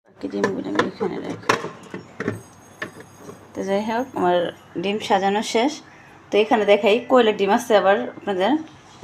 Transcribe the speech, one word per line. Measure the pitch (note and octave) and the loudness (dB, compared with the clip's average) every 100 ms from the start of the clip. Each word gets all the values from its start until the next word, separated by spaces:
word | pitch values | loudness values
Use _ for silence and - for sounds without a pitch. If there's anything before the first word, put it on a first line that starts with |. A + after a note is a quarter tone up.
| _ | _
বাকি | - G3 | -16 -10
ডিমগুলো | G3+ G3+ - - | -4 -4 -4 -6
আমি | - - | -4 -4
এখানে | - - - | -4 -6 -6
রাখি। | - - - - - - - - - - - - - - - - - - - - - - - | -10 -8 -4 -4 -4 -14 -16 -16 -16 -10 -8 -8 -14 -20 -20 -14 -14 -14 -20 -20 -20 -20 -16
তো | - | -8
যাই | F#3+ G3 | -2 -2
হোক, | A3 A3+ C4 - | -2 -2 -4 -2
আমার | F3+ F3+ F3 - - F3+ | 2 2 0 -6 -12 -6
ডিম | F#3+ G#3+ | -4 -2
সাজানো | - G3 G3 G3+ | 0 2 2 0
শেষ। | A3 A3+ C4 - - - - - - | 0 0 0 -2 -16 -20 -20 -20 -2
তো | G3+ | 2
এখানে | G#3+ A#3+ | 2 2
দেখাই, | G3+ G3+ G3+ A#3 | 4 4 4 2
কোয়েলের | B3 B3+ A3+ G3 | 4 4 4 2
ডিম | G3 | 2
আছে | A#3 - G#3 | 2 4 4
আবার | F#3 G#3+ B3 - | 4 2 0 -8
আপনাদের। | G3+ F#3 G3+ D#4 - - - - | -6 0 2 0 -4 -18 -20 -20